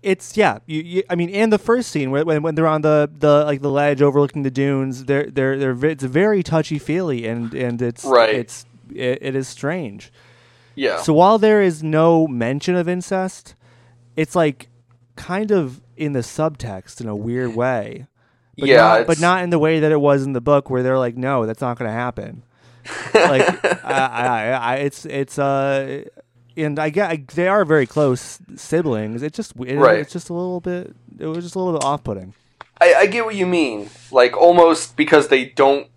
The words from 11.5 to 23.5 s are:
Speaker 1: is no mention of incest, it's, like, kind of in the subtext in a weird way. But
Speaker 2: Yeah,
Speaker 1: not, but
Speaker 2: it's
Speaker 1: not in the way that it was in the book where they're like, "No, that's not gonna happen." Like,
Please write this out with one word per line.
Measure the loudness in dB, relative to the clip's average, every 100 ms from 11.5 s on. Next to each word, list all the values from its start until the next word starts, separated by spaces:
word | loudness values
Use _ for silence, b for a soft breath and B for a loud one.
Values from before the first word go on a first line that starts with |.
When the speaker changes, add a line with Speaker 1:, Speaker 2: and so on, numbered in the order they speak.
| 4
Speaker 1:
is | 2 -2
no | -2 2 4 4 2
mention | -2 -4 -2 -2 -2
of | -2
incest, | -4 -4 -4 -4 -8 -20 _ _ _ _ _ _ -6
it's, | -2 0
like, | 0 -2 -16 _ _ _ _ -20
kind | -8 -6 0
of | 0 0 -8 _ -8
in | -4
the | -4
subtext | -6 -4 -4 -4 -12 -12 -14 -14
in | -8
a | -8
weird | -6 -4 -4 -2
way. | -2 -2 -6 -12 -18 _ _ _ _ -6
But | 6
Speaker 2:
Yeah, | 8
Speaker 1:
not, | 8 6 2
but |
Speaker 2:
it's | 2
Speaker 1:
not | 2 2
in | 0
the | 2
way | 2 2
that | 2
it | 2
was | 2 2
in | 0
the | -4
book | 2 0 2
where | -2
they're | 0 0
like, | -2 -4
"No, | -4 -2 -2
that's | -4
not | -6 -6
gonna | -6
happen." | -6 -6 -8 -14 -16 _ B B B B B B
Like, | 2 4 2 2